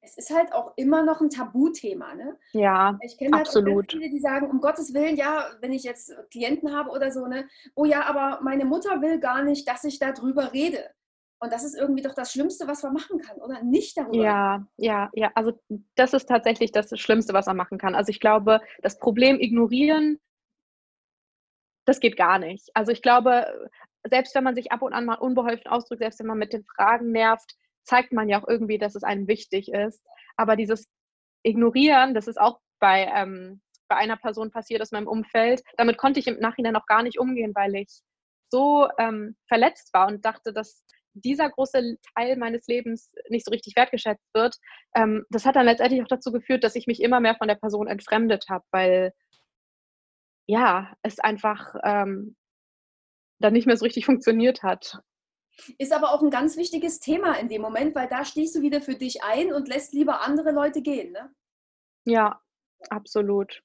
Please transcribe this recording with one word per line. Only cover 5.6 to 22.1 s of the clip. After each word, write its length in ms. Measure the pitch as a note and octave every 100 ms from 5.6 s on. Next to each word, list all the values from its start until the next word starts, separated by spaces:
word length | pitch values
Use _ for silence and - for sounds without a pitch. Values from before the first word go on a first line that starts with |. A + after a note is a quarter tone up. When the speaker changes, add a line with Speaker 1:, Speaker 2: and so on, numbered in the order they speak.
Speaker 1:
wenn 120 | B3
ich 100 | C4
jetzt 300 | B3+ A#3+ - D4+ G#3+
Klienten 420 | A#3+ A#3 D#4 D4+ C#4+
habe 160 | C#4
oder 200 | B3+ C4+
so, 160 | C4 B3
ne: 200 | B3+ C4+ _ C4+ -
„Oh 100 | D4
ja, 200 | C#4+ -
aber 340 | C#4+ C4+ C#4
meine 240 | C4+ C4+ C4+
Mutter 360 | E4 F#4+ F4+
will 180 | D4+ E4
gar 240 | C#4 B3+
nicht, 240 | C#4+ C#4+ -
dass 160 | A#3+
ich 160 | D4+ C#4
da 140 | C4+
drüber 400 | C4+ B3 C4+ C4
rede.“ 360 | C4 D#4+ B3+ - _ _ _ _ _
Und 140 | A#3
das 100 | A#3 C#4+
ist 100 | C#4+
irgendwie 260 | C#4 C4+
doch 120 | C4+ C4+
das 160 | B3
Schlimmste, 360 | B3+ D4+ - C#4+
was 160 | C#4+
man 100 | C#4
machen 260 | C#4+ - F#4+
kann, 180 | - G#3
oder? 260 | A#3 B3+
Nicht 340 | A#3+ C4+ G#4 -
darüber 260 | B3 A3+ G#3+
reden. 200 | G3+ G3
Speaker 2:
Ja, 200 | G3+ G3+ -
ja, 320 | A3+ G#3 G3+
ja. 180 | - G#3+ -
Also, 240 | A3+ A#3 _ G#3+ _ -
das 180 | C4
ist 140 | C4+ -
tatsächlich 440 | B3 A#3 A3+ A3
das 260 | G#3 G#3 A3
Schlimmste, 340 | - A3+ A3
was 120 | G3 G3
man 100 | F#3+
machen 200 | F3+ F#3+
kann. 180 | G3 F#3
Also, 140 | G3+
ich 100 | G3+
glaube, 420 | A3 G#3+ G#3 A3 A3 -
das 160 | - -
Problem 400 | - A3 C4 C4+
ignorieren, 800 | A#3 A#3 A3+ B3 D4 D#4 D4+ D4+ _ _ _ _ _ _ _ _ _ _ _ _ _ _ _ _ -
das 140 | C#4
geht 180 | A#3+